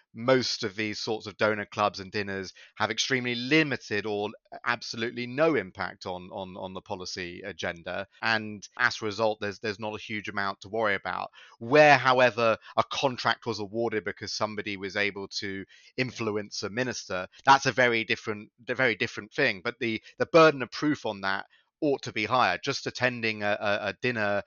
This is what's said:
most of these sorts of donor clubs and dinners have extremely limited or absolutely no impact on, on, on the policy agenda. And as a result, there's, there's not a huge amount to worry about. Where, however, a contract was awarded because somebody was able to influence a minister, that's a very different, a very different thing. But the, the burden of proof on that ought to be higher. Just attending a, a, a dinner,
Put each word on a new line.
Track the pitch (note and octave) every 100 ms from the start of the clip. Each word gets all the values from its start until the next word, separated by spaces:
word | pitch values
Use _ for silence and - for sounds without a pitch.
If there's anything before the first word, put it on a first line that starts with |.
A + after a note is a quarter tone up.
| _
most | A2+ B2 B2+ A2+ -
of | G#2+ F#2+
these | G#2+ G2+
sorts | - A2 G#2+
of | -
donor | G#2+ G#2 G2+
clubs | A2+ G#2 F#2+
and | F#2+
dinners | G#2+ G2 G2 F#2 - - -
have | G#2+
extremely | A2 - C3 B2
limited | A#2+ B2+ D#3 C#3+ B2 - G#2 G#2+
or | G#2 G#2 - _ -
absolutely | - A#2 - A#2 A2+ A#2+ A#2+
no | C3 E3 B2+
impact | F#2 G2+ F#2 G2 G2
on, | F2+ F#2
on, | G#2+ F#2 F#2
on | F#2+ F#2+
the |
policy | - G2 F2+ G2+ F2 F#2
agenda. | G2 F2 F#2+ E2+ F2+ F#2 G2 -
And | A2+ A2 G#2+ G#2 - -
as | A#2+ -
a | A2
result, | G2+ A2+ G#2+
there's, | G#2 F#2+
there's | A2 G2
not | G#2+ G#2+
a |
huge | - G#2+ G2+
amount | G2+ G2 G2
to | F#2+
worry | A2 G#2+
about. | G2 F#2 F#2 G2 - - -
Where, | A#2 D3 D3+ C3+
however, | C3 B2+ B2 G#2+ A2+ G#2 - A2+
a |
contract | - - C3+ B2 A#2+ - A#2+
was | G#2+
awarded | G2+ A2+ A#2 G#2+
because | G2 - G#2
somebody | - A2 G#2 G#2 F#2+
was | G2 G2+
able | G2+ G2 G2 -
to | G2+ F#2+ F#2 - - -
influence | B2+ - A2 G#2 G#2 -
a | G2+
minister, | G#2+ B2+ A2 - F#2 F#2 -
that's | C3+ C3+ C3+
a |
very | C3 B2 A2+
different, | G#2+ A2 A#2 G#2 G#2+ _ A#2
a | A#2+
very | C3 G2+
different | A#2+ - G#2
thing. | - C3 F#2+
But | A#2 -
the, | A#2 A2 - -
the | B2
burden | E3 D#3+ C#3
of | A#2+
proof | - D3+ C#3+ A2+
on | G2
that | F#2+ G2 - _ _ -
ought | D3+ C3+
to | A#2+
be | A2 G#2+
higher. | B2+ G#2 F2
Just | C#3 C3 C3
attending | - B2+ A#2+ A2+ G#2+
a, | G#2 G#2
a, | G#2 G#2 G#2
a | F#2
dinner, | B2 A#2 G2+ G2+